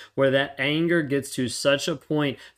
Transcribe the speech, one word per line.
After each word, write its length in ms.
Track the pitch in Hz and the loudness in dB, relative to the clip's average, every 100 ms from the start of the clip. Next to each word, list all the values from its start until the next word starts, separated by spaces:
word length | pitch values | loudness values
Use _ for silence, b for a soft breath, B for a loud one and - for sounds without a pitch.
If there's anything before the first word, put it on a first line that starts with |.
| B | B
where 160 | - 135 | 0 2
that 240 | 135 139 - | 4 0 -2
anger 420 | 135 151 170 170 | -2 0 2 0
gets 320 | 143 139 131 | 0 -2 -2
to 160 | - 123 | -4 -4
such 380 | - 143 143 - | 0 0 2 0
a 80 | 147 | -6
point 420 | - 151 143 - B | -4 -2 -2 -4 B